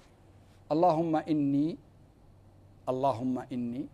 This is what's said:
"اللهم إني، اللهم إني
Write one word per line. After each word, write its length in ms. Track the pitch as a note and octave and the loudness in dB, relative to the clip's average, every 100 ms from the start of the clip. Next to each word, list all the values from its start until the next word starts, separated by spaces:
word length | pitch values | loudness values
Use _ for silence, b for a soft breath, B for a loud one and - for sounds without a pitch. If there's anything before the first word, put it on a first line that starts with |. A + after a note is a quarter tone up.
| b b - - b b - | b b -20 -20 b b -2
"اللهم 440 | D3+ F3+ D#3 E3 D#3 | 2 4 4 2 0
إني، 600 | D#3+ D#3 C#3 C#3 D#3 - - - - - - - - - - - - | 0 0 2 2 0 -4 -14 -20 -20 -20 -20 -20 -20 -20 -20 -12 -6
اللهم 500 | C3 C3+ A2+ B2+ B2 | 0 0 0 -2 -4
إني 480 | B2+ B2+ A#2+ B2 - | -6 -6 -6 -6 -10